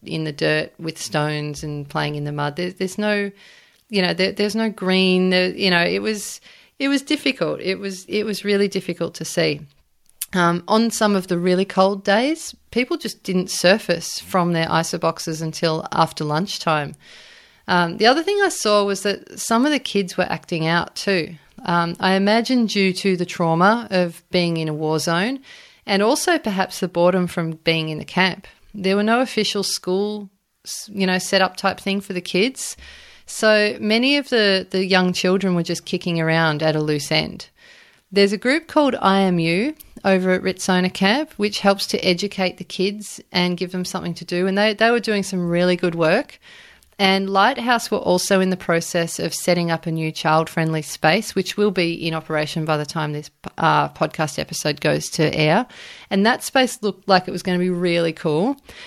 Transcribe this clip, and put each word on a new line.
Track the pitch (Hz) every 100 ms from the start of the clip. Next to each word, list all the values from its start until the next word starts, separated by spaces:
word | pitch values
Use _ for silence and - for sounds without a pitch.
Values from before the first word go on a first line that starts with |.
in | - 160
the | 156
dirt | 147 156 156 - _
with | 160 156
stones | - 151 151 151 147 147
and | 151 147 143
playing | 156 147 147
in |
the | 147
mud. | 147 147 143
There, | 180
there's | 180 185 196
no, | 208 208 202 196 - - _ _ _
you | 202
know, | 180
there, | 170 190
there's | 202 208 220
no | 226
green. | 220 185 185 185 185 185
There, | 185 185
you | - 190
know, | 175
it | 175 190
was, | 214 214 - - - - _ -
it | 277
was | 277
difficult. | 277 302 277 - 156 151
It | 185 190
was, | 196 190 -
it | 214
was | 214 196 202
really | 202 202
difficult | - 156 170 165 -
to | 165
see. | - 160 147 151 _ _ _ _ - -
Um, | 185 170 175 -
on | 220 233
some | - 214 196
of | 185
the | 175
really | 180 180 190
cold | - 190 202
days, | 202 202 269 320 - - _
people | 233 254 339
just | 214 -
didn't | - 185 180
surface | - 175 214 - 170 - -
from | - 185 175
their | 165 165
ISO | 165 165 170
boxes | 165 165 - 160
until | 160 - 170 160 -
after | - 160 -
lunchtime. | 151 151 202 - 170 151 143 - - - - - - _ -
Um, | 180 170 -
the | 220
other | 285
thing | 330 403
I | 381
saw | - 214 208
was | 202 196
that | 202 196 - -
some | - 226 285
of |
the | 294
kids | - 202 185 -
were | 175
acting | 160 - 165 160
out | 170 - -
too. | - 185 151 160 _ - 254
Um, | 170 170 175
I | 185
imagine | 190 196 226 226 254 220
due | 202 190
to | 185 196 180
the | 175
trauma | - 170 165 190 233 226
of | 185 175 170 _
being | 180 170 165
in | 156
a |
war | 151 156 156
zone | 151 170 214 269 - - - _ -
and | 196
also | 214 294 - 330
perhaps | 220 190 185 -
the | 180
boredom | 170 175 185 180
from | - 165 160
being | - 160 156
in | 156
the | 156
camp. | - 185 170 - - - 208
There | 190 196
were |
no | 214 233
official | 247 - 208 202
school, | 190 - - 185 208 208 196 _ _ _
s-, | - - -
you | 202 185
know, | 185
set | - 196
up | 185 -
type | 196 185
thing | 196 196
for | -
the | 180
kids. | 175 180 240 262 - - - - - - -
So | - 220 214 208 -
many | 208 226 262 285
of | 277
the, | 240 208 190 185
the | 190 190
young | 185 180
children | 180 185 190 190 175
were |
just | 170 170 -
kicking | 180 180 170
around | 160 160 160 151
at | 156 156
a |
loose | 151 151 143
end. | 156 156 - - _ - - - _ _
There's | 190 202
a | 202
group | 247 311 -
called | 302 285
I | - 180 196
M | 190 175
U | 165 170 269 311 - -
over | 196 190 185
at | 185
Ritsona | 190 185 - 180 185
Camp, | - 190 262 311 -
which | 208 202
helps | 202 196 -
to | - 185
educate | 175 202 - 185 -
the |
kids | 180 - 190 208 208 - -
and | 180 180 175
give | 180
them | 185 180
something | 180 170 165
to | 170
do. | 175 190
And | 196
they, | 214 208
they | 226
were | 240
doing | 214 208
some | 190 185 175
really | 170 180 180
good | 180 170
work. | 160 202 - - - - - - _ -
And | 196 190 196
Lighthouse | 196 214 262 233 233 -
were | 208
also | - 180 - 190
in | 185
the | 185
process | - 170 - 175 170 -
of | 170
setting | - - 175 170
up | 160 165
a |
new | 160 160
child-friendly | - 160 160 160 - 160 160
space, | - - 156 190 220 190
which | 185 -
will | 208
be | 185 170
in | 170 165
operation | 160 - 156 151 165
by | 156 151
the | 147
time | 165 151
this, | 147 151 _ - -
uh, | 160 151 147
podcast | - 156 - 151 -
episode | 151 - 156 147
goes | 151 151 -
to | - 156 -
air. | 151 185 254 - - - -
And | 196 214
that | -
space | - 262 254 -
looked | 208 190 -
like | 185 -
it |
was | 175
gonna | 185 180
be | 180
really | 175 175 170 170
cool. | 160 160 151 226 285 - -